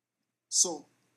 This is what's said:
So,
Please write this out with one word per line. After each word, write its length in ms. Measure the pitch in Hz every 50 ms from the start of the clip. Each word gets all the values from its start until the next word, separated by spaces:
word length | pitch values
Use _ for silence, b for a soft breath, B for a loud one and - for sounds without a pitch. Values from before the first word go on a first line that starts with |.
| _ _ _ _ _ _ _ _ _ _
So, 380 | - - - 180 160 147 - _ _ _ _ _ _